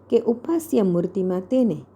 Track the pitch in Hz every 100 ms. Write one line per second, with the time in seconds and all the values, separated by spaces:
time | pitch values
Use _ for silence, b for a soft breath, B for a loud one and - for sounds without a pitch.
0 | - 233 226 240 - 330 - 247 190 175
1 | 175 196 185 185 185 262 233 147 -